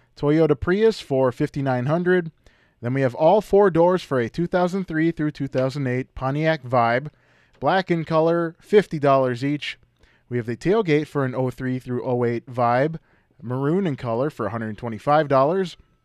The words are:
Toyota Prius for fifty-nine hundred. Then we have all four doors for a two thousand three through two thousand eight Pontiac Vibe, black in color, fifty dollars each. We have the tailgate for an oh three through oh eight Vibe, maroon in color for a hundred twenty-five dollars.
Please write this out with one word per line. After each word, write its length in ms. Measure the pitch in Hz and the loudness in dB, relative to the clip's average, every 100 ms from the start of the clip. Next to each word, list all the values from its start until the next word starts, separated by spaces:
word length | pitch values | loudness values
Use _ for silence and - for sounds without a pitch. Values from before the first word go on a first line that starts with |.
| _ - | _ -4
Toyota 420 | 147 156 156 147 | 0 4 4 2
Prius 400 | - 196 226 - | 0 2 2 0
for 320 | - 135 131 | -2 0 0
fifty-nine 540 | - 147 147 139 123 123 | 0 -4 -2 -2 -2 0
hundred. 460 | 165 175 180 165 - _ _ _ _ | 0 2 0 -2 -10 _ _ _ _
Then 120 | 117 | -4
we 80 | 135 | 0
have 140 | 131 120 | 0 2
all 260 | 160 208 | 4 4
four 280 | - 196 202 | 4 4 4
doors 340 | 160 175 180 | 4 2 2
for 160 | - 131 | -2 -2
a 100 | 117 | -2
two 180 | - 170 | -4 -2
thousand 380 | 185 180 196 180 | 0 0 -2 -4
three 260 | 156 165 | -2 -2
through 200 | 165 151 | -2 -4
two 160 | - 135 | -4 -6
thousand 400 | 131 131 143 131 | -2 -2 -2 -4
eight 260 | 127 131 | -4 -6
Pontiac 500 | - 131 143 160 160 | -6 -4 -2 0 -2
Vibe, 460 | 123 123 117 123 151 - _ _ _ _ | 0 0 2 0 -4 -14 _ _ _ _
black 300 | 135 185 - | -2 0 0
in 160 | 170 151 | -2 0
color, 500 | 160 165 170 165 - | 0 2 0 -2 -8
fifty 400 | - 208 - 160 | 2 2 2 0
dollars 440 | 139 135 131 120 | 2 4 2 0
each. 360 | 139 147 - - _ _ _ _ - | -2 -4 -8 -14 _ _ _ _ -8
We 80 | 123 | -6
have 80 | 113 | -4
the 120 | 117 | -4
tailgate 500 | 160 220 180 151 147 | 0 0 2 0 0
for 180 | 143 131 | -2 -2
an 100 | 123 | -2
oh 140 | 127 | -4
three 300 | 123 131 127 | -4 -6 -6
through 240 | 123 123 | -6 -6
oh 220 | 127 123 120 | -2 0 0
eight 200 | 117 - | -2 -6
Vibe, 520 | 123 120 123 156 165 _ _ _ _ | -2 2 2 0 -4 _ _ _ _
maroon 460 | 117 127 139 180 185 | -8 -4 -2 0 -2
in 80 | 131 | -4
color 340 | 123 113 147 | -4 -2 -4
for 160 | - 104 | -4 -6
a 40 | |
hundred 280 | 117 110 107 | -6 -8 -8
twenty-five 500 | 120 107 143 147 147 | -10 -6 0 2 2
dollars. 500 | 135 139 190 180 - _ _ | 2 2 0 -4 -8 _ _